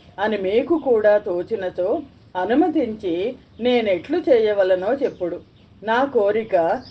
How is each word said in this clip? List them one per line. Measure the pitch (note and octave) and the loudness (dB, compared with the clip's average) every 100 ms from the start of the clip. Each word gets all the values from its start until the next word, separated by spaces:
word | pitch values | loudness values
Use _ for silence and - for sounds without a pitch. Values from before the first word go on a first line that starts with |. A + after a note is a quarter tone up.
| - - | -18 -6
అని | G#3 G#3 | -4 -2
మీకు | F#3 A3 C4+ E4 | -2 0 0 0
కూడా | C4+ A3+ G#3+ G#3 | 0 2 4 2
తోచినచో | G#3 F3 F3+ G#3+ F#3 F3 F3+ D#4 - - - F#3 | 0 -4 -4 -6 -6 -4 -2 -2 -6 -18 -12 -6
అనుమతించి | F#3 B3+ F4+ D#4 A#3 G#3+ F#3+ E3+ G#3 C4 - - | 0 2 2 0 -2 -4 -4 -4 -4 -8 -14 -4
నేనెట్లు | A#3+ A#3+ G#3+ F3+ D#3 E4+ | 0 2 2 -2 -2 -2
చేయవలనో | D#4+ A#3+ G#3+ G3+ F#3 F#3 F#3+ | 4 4 4 2 2 2 0
చెప్పుడు. | C4+ A#3 - F3 F3 - _ - - | -2 -2 -4 -6 -6 -12 _ -20 -10
నా | G#3 A#3 | -2 0
కోరిక | C#4 B3 G3+ G#3+ A3 F#3 E3 A#3+ - | 0 2 2 0 0 0 2 -2 -6